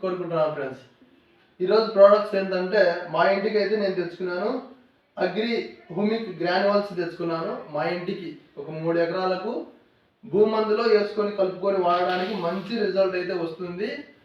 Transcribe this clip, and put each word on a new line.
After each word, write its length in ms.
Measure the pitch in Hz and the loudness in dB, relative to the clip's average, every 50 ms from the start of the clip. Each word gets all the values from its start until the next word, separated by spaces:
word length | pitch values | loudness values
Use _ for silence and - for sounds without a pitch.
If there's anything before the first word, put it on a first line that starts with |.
కోరుకుంటున్నాను 520 | 190 185 180 175 175 165 170 160 156 156 151 | -6 -4 -4 -4 -4 -2 0 0 0 0 0
ఫ్రెండ్స్. 280 | 147 135 131 131 - - - _ _ _ _ _ _ _ _ _ _ _ _ _ - | -4 -6 -8 -10 -12 -18 -20 _ _ _ _ _ _ _ _ _ _ _ _ _ -4
ఈరోజు 240 | 180 185 208 220 220 208 | 0 2 4 4 2 4
ప్రొడక్ట్స్ 440 | - 196 196 202 208 202 202 - 202 | 8 10 10 10 10 8 4 2 -2
ఏంటంటే, 680 | 190 190 185 185 180 180 185 208 208 185 175 170 - - 156 | -2 -2 -2 -2 -2 -2 2 2 4 4 4 2 -2 -4 -4
మా 180 | 160 165 175 190 | 0 2 2 4
ఇంటికి 280 | 196 202 202 220 208 | 2 2 0 0 0
అయితే 180 | 214 196 190 214 | 0 0 0 0
నేను 200 | 214 202 190 180 | 0 0 0 -2
తెచ్చుకున్నాను, 680 | 180 170 170 - - 185 180 180 180 202 226 269 262 - - - - _ _ _ _ _ _ _ | -2 -4 -4 -6 -6 -6 -6 -4 -4 -4 -4 -4 -6 -8 -12 -18 -20 _ _ _ _ _ _ _
అగ్రి 600 | - 180 180 170 208 226 233 233 - - - - - - - | -4 -2 -2 -2 -2 -2 -2 -2 -2 -4 -6 -12 -18 -16 -10
హ్యూమిక్ 520 | 170 180 208 214 226 226 220 190 170 156 170 | -4 -2 0 0 0 -2 -4 -6 -8 -4 -2
గ్రాన్యువల్స్ 520 | 175 180 190 196 202 202 202 202 202 180 | 0 0 2 2 2 2 2 0 -2 -4
తెచ్చుకున్నాను. 580 | 175 170 170 - - 170 165 165 160 160 208 247 247 - - | -6 -6 -6 -6 -6 -6 -4 -4 -4 -4 -6 -8 -8 -10 -8
మా 120 | 147 147 160 | -6 -4 -4
ఇంటికి 540 | 170 180 180 175 - 185 - 175 151 151 - - _ _ | -4 -4 -4 -6 -6 -8 -8 -8 -12 -14 -16 -20 _ _
ఒక 120 | 143 139 156 | -14 -12 -12
మూడు 300 | 156 160 160 165 170 170 | -10 -6 -4 -2 0 0
ఎకరాలకు 680 | 170 - 190 190 185 190 185 180 196 226 247 320 - - - - _ _ _ _ _ _ _ _ - | 0 0 -2 -2 -2 -2 -2 -2 -4 -6 -6 -6 -8 -10 -14 -20 _ _ _ _ _ _ _ _ -8
భూమందులో 580 | 139 147 202 214 220 220 214 214 208 214 226 240 | 0 2 4 4 4 4 2 2 2 2 2 4
వేసుకొని 480 | 226 208 202 202 - - 214 202 202 | 4 4 4 4 2 -2 -2 -2 -2
కలుపుకొని 460 | - 196 190 185 - - 190 196 196 | 0 0 0 0 -2 -2 0 0 2
వాడడానికి 580 | 185 180 175 175 180 180 185 180 185 185 202 220 | 2 2 2 2 2 2 0 0 0 -2 -4 -4
మంచి 500 | 185 165 170 185 196 175 190 233 214 202 | -4 -4 -4 -4 -4 -4 -4 -4 -2 -2
రిజల్ట్ 300 | 190 185 190 190 185 185 | 0 2 2 2 2 0
అయితే 180 | 180 175 175 190 | -2 -4 -4 -4
వస్తుంది. 720 | 175 165 165 160 - 185 175 175 180 214 247 285 294 302 - - _ | -4 -4 -6 -8 -8 -10 -10 -8 -6 -6 -6 -6 -10 -12 -16 -20 _